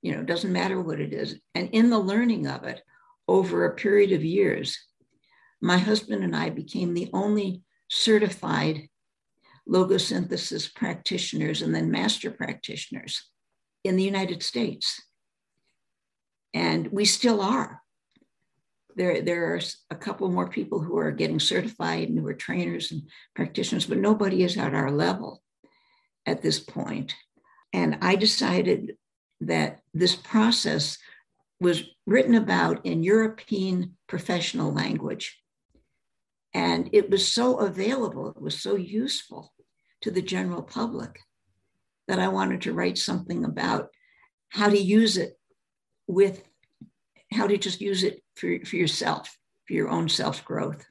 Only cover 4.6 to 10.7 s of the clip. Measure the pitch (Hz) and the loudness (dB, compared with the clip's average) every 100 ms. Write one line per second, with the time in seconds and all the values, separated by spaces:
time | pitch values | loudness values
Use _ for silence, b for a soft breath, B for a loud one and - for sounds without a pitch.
4.6 | 135 - _ _ _ _ b b b b | -4 -8 _ _ _ _ b b b b
5.6 | 165 180 196 214 - 214 185 160 160 151 | 2 4 4 0 0 -4 -2 -2 -2 -4
6.6 | 151 185 175 175 180 185 202 208 196 185 | -8 -4 -2 -2 -2 -2 0 0 0 -6
7.6 | _ _ _ - - 214 208 185 165 156 | _ _ _ 0 4 6 4 -2 -2 0
8.6 | 151 156 151 _ _ _ _ _ b b | 0 -2 -8 _ _ _ _ _ b b
9.6 | - 180 185 185 - 180 - 180 - - | 0 2 4 2 0 -2 -2 -4 -6 -6
10.6 | - | -8